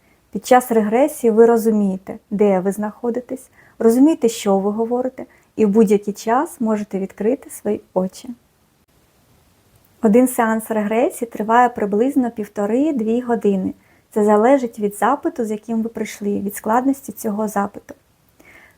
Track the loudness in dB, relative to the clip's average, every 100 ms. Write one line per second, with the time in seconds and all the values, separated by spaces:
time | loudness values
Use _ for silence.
0 | _ _ _ -12 2 2 4 0 0 2
1 | 0 0 0 4 4 4 2 0 0 -2
2 | -8 -16 -10 0 2 2 0 -4 -6 -6
3 | -6 -6 -8 -14 -14 _ _ 0 2 6
4 | 4 4 0 0 0 0 0 -2 -2 -2
5 | -4 -8 -14 _ _ -2 2 4 4 4
6 | 0 -6 -2 0 -2 -4 -4 -4 -4 -8
7 | -8 -4 -4 -4 -6 -10 -6 -6 -4 -4
8 | -4 -6 -16 -16 _ _ _ _ _ _
9 | _ _ _ _ _ _ _ _ _ _
10 | 2 4 4 2 0 -2 -2 -4 -2 0
11 | -2 -2 -10 -8 0 4 4 0 -2 0
12 | 0 0 -2 -4 -10 -6 -2 0 0 -2
13 | -2 -2 -2 -2 0 0 -2 -8 _ _
14 | _ 0 2 4 4 4 0 -4 -6 -2
15 | 0 0 -4 -4 -6 -6 -6 -6 -4 -6
16 | -10 -8 -6 -4 -6 -8 -2 0 0 -4
17 | -8 -10 -6 -4 -4 -4 -6 -8 -20 -20
18 | _ _ _ _ _ -20 _